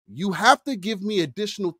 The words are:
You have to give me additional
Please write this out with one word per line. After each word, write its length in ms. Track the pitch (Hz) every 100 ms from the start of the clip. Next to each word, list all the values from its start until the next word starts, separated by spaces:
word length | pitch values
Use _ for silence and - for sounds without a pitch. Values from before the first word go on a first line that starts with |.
| -
You 240 | 127 196
have 320 | 175 226 277
to 100 | 294
give 280 | 214 190 208
me 180 | 202 196
additional 560 | 151 147 208 - 180 165